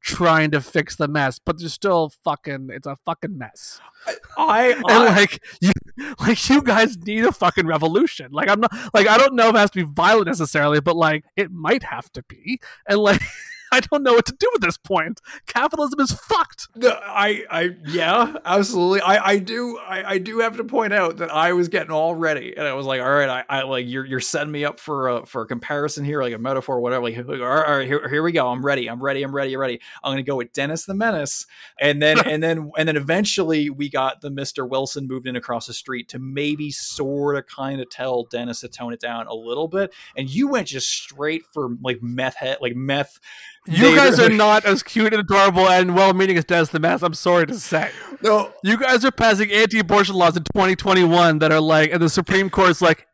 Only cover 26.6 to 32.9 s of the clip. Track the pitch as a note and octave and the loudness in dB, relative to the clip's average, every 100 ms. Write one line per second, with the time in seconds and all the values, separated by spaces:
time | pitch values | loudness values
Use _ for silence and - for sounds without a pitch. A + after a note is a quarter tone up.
26.6 | B2+ B2+ A#2+ B2+ A#2+ A2+ B2 C#3 B2 D3 | -2 -2 -2 -2 -4 -6 -8 -6 0 0
27.6 | D#3 C#3 C3 C#3+ D3 C#3+ E3+ E3 B2 B2 | 2 0 0 -4 -2 -2 0 0 0 -2
28.6 | C#3 C#3 A2+ A#2+ C#3 C#3 C#3 C#3 C3+ C3 | -2 -2 -4 -6 -4 -4 -4 -4 -4 -4
29.6 | C3+ A#2+ - - C#3 C3+ C3 C3+ A#2+ - | -4 -6 -12 -10 -6 -4 -4 -6 -6 -6
30.6 | C#3 E3 - G3 A3+ F3+ C#3+ - - - | -6 -6 -6 -2 -2 -2 -4 -8 -12 -20
31.6 | - - C#3+ D3 D3+ D#3 F#3+ D#3 D#3+ D#3+ | -20 -2 0 4 4 4 2 0 -2 -2
32.6 | D3 D#3 D#3+ | -4 -4 -2